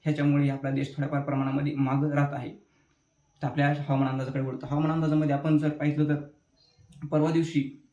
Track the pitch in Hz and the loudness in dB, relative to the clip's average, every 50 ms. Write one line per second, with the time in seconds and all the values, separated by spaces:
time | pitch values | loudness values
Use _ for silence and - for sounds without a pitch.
0 | _ 156 147 147 147 147 143 143 143 139 135 135 - 135 135 139 139 - - - | _ -2 -2 2 2 2 4 4 2 2 0 -2 -4 -2 -2 -2 -2 -4 -4 -4
1 | 143 - 147 139 139 - 139 135 135 135 135 143 147 147 - 135 135 131 135 139 | -4 -2 -2 -4 -2 -2 -2 -2 -2 -2 -2 -2 -2 -2 0 0 0 2 2 2
2 | 143 151 143 143 139 143 139 131 123 - - - _ _ _ _ _ _ _ _ | 0 2 2 2 0 0 0 -6 -8 -10 -12 -14 _ _ _ _ _ _ _ _
3 | _ _ _ _ _ _ _ _ - 131 - 147 143 143 147 - - - 139 135 | _ _ _ _ _ _ _ _ -6 -4 0 0 2 2 0 -2 -2 0 0 2
4 | 135 131 131 135 131 123 - 139 135 131 127 123 - 127 143 147 156 156 160 165 | 2 0 0 -4 -4 -4 -4 -4 -4 -4 -4 -8 -6 -4 -2 0 0 2 2 2
5 | 160 156 151 156 151 147 143 139 - 160 151 151 147 151 147 - 143 147 147 151 | 2 2 2 2 2 2 0 0 2 2 2 4 2 2 -2 0 -2 -2 2 2
6 | 151 151 147 143 - - - _ _ _ _ _ _ _ _ _ - _ - - | 2 2 2 -2 -2 -10 -16 _ _ _ _ _ _ _ _ _ -20 _ -18 -14
7 | - 147 165 151 151 165 160 165 165 160 - 147 135 131 - - _ _ | -10 -2 2 2 2 4 2 2 0 2 0 0 -2 -2 -6 -14 _ _